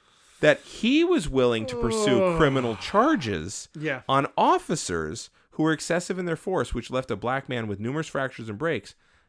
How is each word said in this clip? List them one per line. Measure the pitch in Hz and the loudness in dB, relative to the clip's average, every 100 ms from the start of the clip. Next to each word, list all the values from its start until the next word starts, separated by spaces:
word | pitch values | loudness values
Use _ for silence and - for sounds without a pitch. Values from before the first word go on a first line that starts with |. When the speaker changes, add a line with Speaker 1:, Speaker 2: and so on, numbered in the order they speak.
| _ _ _ - | _ _ _ 2
Speaker 1:
that | 151 139 | 4 4
he | - - 226 285 | 0 -4 2 2
was | 349 339 151 | 4 2 2
willing | 131 123 113 - | 2 4 2 -2
to | 120 | -4
pursue | 120 113 - 123 | -2 0 2 4
Speaker 2:
Ugh. | 117 165 | 4 4
Speaker 1:
criminal | 151 135 123 107 | 2 2 0 -4
charges | - 202 262 302 120 92 80 - - 165 | -2 2 4 2 0 -4 -6 -10 -14 -10
Speaker 2:
Yeah. | 151 131 - | -6 -6 0
Speaker 1:
on | 135 143 - | 0 2 2
officers | 240 349 - 160 - 87 78 78 - _ _ - | 4 2 0 -4 -2 -4 -4 -6 -12 _ _ 0
who | |
were | 156 | 0
excessive | 156 - 170 - 185 | 0 0 -2 -2 -6
in | 175 | -4
their | 160 | -4
force, | - 185 120 | -2 -2 -2
which | 127 - | -4 -4
left | 127 131 | -6 -4
a | 104 | -4
black | 110 135 - | -4 -4 -4
man | 123 110 | -6 -4
with | 98 | -4
numerous | 110 147 160 | -4 -4 -4
fractures | 143 131 - 110 | -4 -4 -6 -10
and | 104 | -4
breaks, | 160 135 - - _ _ | -2 -4 -6 -20 _ _